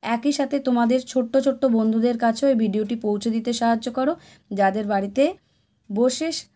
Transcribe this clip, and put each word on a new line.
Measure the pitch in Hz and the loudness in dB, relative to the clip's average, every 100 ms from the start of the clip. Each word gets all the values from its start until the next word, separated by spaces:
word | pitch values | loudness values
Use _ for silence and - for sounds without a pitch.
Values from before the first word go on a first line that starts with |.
একই | - 233 277 | -4 -2 -2
সাথে | 285 277 285 | -2 -2 -2
তোমাদের | 277 240 233 254 254 | 0 2 2 2 0
ছোট্ট | 262 233 269 | -2 0 2
ছোট্ট | 269 262 269 | 2 0 2
বন্ধুদের | 226 220 226 233 233 | 2 2 2 0 2
কাছেও | 233 226 277 | 0 2 2
এই | 247 | 2
ভিডিওটি | 220 202 214 233 | 2 0 -2 -4
পৌঁছে | 214 208 233 | -2 -2 -2
দিতে | 226 220 | -2 -2
সাহায্য | 233 233 233 233 | -2 0 0 -2
করো, | 233 269 339 - - _ | -2 -2 -2 -10 -20 _
যাদের | 202 196 196 208 | 0 0 0 -2
বাড়িতে | 202 196 202 294 392 _ _ _ _ _ | -2 -2 0 0 0 _ _ _ _ _
বসে | 208 247 254 320 311 - | 0 0 0 -4 -6 -12